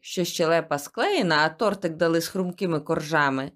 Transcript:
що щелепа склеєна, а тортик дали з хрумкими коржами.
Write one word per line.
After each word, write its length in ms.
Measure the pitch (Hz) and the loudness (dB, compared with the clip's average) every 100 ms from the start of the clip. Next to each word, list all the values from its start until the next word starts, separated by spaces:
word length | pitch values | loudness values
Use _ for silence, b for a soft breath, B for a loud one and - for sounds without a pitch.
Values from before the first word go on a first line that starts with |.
що 220 | - - | -8 -4
щелепа 540 | 170 - 160 165 160 143 | -4 0 2 2 0 -4
склеєна, 580 | - - 359 370 180 151 156 | -4 -2 0 2 2 4 2
а 40 | |
тортик 460 | 160 214 196 170 160 | 2 -2 0 -4 0
дали 260 | 170 165 | 2 2
з 60 | 165 | 0
хрумкими 520 | 190 180 175 185 156 | -4 -4 -4 -2 -2
коржами. 720 | 151 160 151 156 143 131 139 | -2 -4 0 2 2 0 -6